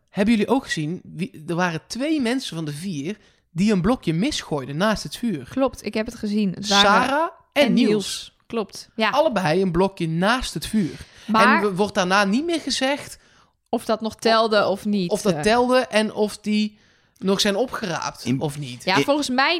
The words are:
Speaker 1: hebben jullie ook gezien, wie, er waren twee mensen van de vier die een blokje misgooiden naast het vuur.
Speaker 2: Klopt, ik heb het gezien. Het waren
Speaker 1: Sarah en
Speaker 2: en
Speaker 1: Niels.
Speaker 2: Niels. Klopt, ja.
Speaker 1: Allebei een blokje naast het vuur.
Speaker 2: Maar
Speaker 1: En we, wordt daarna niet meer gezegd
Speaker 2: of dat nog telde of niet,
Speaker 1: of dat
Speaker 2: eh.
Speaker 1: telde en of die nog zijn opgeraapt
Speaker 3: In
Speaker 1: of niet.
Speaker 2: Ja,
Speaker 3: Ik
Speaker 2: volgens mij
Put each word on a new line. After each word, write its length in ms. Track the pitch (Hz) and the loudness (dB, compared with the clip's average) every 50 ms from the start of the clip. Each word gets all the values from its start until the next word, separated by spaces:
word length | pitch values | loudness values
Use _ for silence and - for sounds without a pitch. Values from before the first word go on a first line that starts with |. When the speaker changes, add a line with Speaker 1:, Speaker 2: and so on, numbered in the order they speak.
| _ _ | _ _
Speaker 1:
hebben 240 | - 185 202 220 240 | -2 0 2 4 4
jullie 140 | 208 202 - | 2 2 2
ook 140 | 240 269 - | 0 0 0
gezien, 380 | - - 165 151 147 180 - - | -2 -4 -4 -4 -4 -6 -8 -12
wie, 400 | - 160 151 190 - - 156 151 143 | -14 -10 -10 -10 -10 -10 -12 -8 -6
er 80 | 170 | -4
waren 260 | 170 185 175 160 156 - - | -2 -2 -2 -4 -6 -8 -10
twee 340 | - 226 269 311 320 302 | -8 -6 -4 -2 -2 0
mensen 340 | 247 226 254 269 - - 160 | 0 -2 -2 -4 -4 -6 -8
van 100 | 165 160 | -8 -8
de 60 | 147 143 | -8 -8
vier 440 | 143 180 202 170 139 135 175 214 - _ _ _ _ _ _ | -8 -8 -8 -8 -6 -6 -8 -10 -10 _ _ _ _ _ _
die 200 | - 160 196 220 | -4 0 2 2
een 100 | 214 180 | 2 2
blokje 320 | 156 208 254 - - 170 160 | 2 2 0 0 0 -2 0
misgooiden 640 | 165 214 302 302 - - - 160 143 127 139 139 151 | 0 0 -2 -2 -4 -6 -6 -6 -6 -6 -6 -4 -2
naast 260 | 196 220 208 - - | 0 0 0 -2 -4
het 120 | 156 - - | -8 -10 -6
vuur. 300 | - 233 190 139 117 - | -4 -4 -4 -6 -8 -8
Speaker 2:
Klopt, 360 | - 262 269 262 - - - | -4 -2 -2 -2 -2 -6 -10
ik 80 | 208 - | -6 -6
heb 120 | 220 220 | -4 -6
het 100 | 226 - | -6 -8
gezien. 360 | - - 208 208 214 208 190 | -8 -6 -2 0 0 0 0
Het 160 | - - 202 208 | -2 -4 -2 0
waren 180 | 196 202 202 202 208 226 254 262 | 2 4 6 6 6 4 4 2
Speaker 1:
Sarah 220 | 269 302 330 370 - - _ _ - | 0 0 -2 -2 -4 -10 _ _ 0
en 120 | 277 285 | 2 2
Speaker 2:
en 80 | - 185 | 4 4
Speaker 1:
Niels. 160 | - 247 214 | 4 4 4
Speaker 2:
Niels. 460 | 214 208 185 - - - - - - _ _ - | 2 0 -2 -4 -8 -10 -12 -16 -20 _ _ -8
Klopt, 420 | - 233 202 - - - - - _ | -6 -6 -6 -6 -10 -16 -20 -14 _
ja. 140 | - 220 208 | -2 -2 2
Speaker 1:
Allebei 520 | 208 277 320 320 233 190 185 151 160 185 | 2 2 2 2 2 0 0 2 2 2
een 100 | 196 185 | 2 0
blokje 360 | 160 170 190 190 190 - 175 160 | 2 2 0 0 0 -2 -4 -2
naast 460 | 160 170 185 208 247 254 233 - - | 0 0 2 2 2 0 -2 -4 -6
het 120 | 165 - - | -8 -6 -2
vuur. 320 | - 214 185 135 - - - - - - - - | 0 0 0 0 -4 -8 -16 -20 -20 -14 -4 0
Speaker 2:
Maar 280 | 208 220 226 247 277 | 2 4 6 6 6
Speaker 1:
En 60 | 330 | 4
we, 140 | 202 208 185 | 2 0 0
wordt 180 | 170 208 202 - | 0 0 0 0
daarna 280 | 214 185 180 190 208 202 | 0 0 2 4 4 4
niet 220 | 190 202 262 320 | 4 2 0 0
meer 140 | 349 339 302 | 0 -2 -4
gezegd 580 | - 277 233 - 269 262 285 262 - - - - _ _ _ _ _ _ _ _ _ _ | -4 -4 -4 -2 0 -2 -2 -2 -6 -12 -18 -20 _ _ _ _ _ _ _ _ _ _
Speaker 2:
of 160 | - 240 - | -6 -4 -2
dat 160 | - 220 208 | -2 -2 -2
nog 140 | 226 220 - | -2 -6 -6
telde 500 | - - 226 226 220 226 220 220 202 185 131 | -2 2 2 4 4 4 4 4 4 4 2
of 180 | 190 196 - | 0 -2 -2
niet, 240 | 208 208 202 180 170 | -2 0 0 0 0
Speaker 1:
of 120 | 208 190 | -2 0
dat 120 | - 214 170 | 0 0 0
Speaker 2:
eh. 60 | 151 | 2
Speaker 1:
telde 360 | 160 208 226 240 247 247 254 254 | 2 2 4 4 4 4 2 2
en 340 | 247 - - 214 214 208 - | 2 0 0 0 0 0 0
of 240 | - 214 208 - - | -2 -2 -2 -4 -6
die 400 | - 208 214 214 214 208 - _ _ _ _ _ _ _ _ _ | -4 -2 0 0 0 -2 -4 _ _ _ _ _ _ _ _ _
nog 240 | - 190 196 190 | -2 0 0 2
zijn 140 | - 208 196 | 2 0 0
opgeraapt 720 | 196 254 - - - 233 180 160 139 - - - - - | 0 -2 -2 -4 -6 -6 -6 -4 -4 -6 -6 -8 -6 -4
Speaker 3:
In 160 | 113 131 131 | -2 -2 -2
Speaker 1:
of 180 | 160 151 143 147 | -2 -4 -6 -6
niet. 240 | 143 123 123 120 - | -10 -10 -12 -6 -2
Speaker 2:
Ja, 120 | - 190 - | 2 2 2
Speaker 3:
Ik 60 | 277 | 4
Speaker 2:
volgens 240 | - 285 302 277 - | 4 2 0 0 0
mij 300 | 247 262 277 311 349 339 | 0 2 2 2 0 0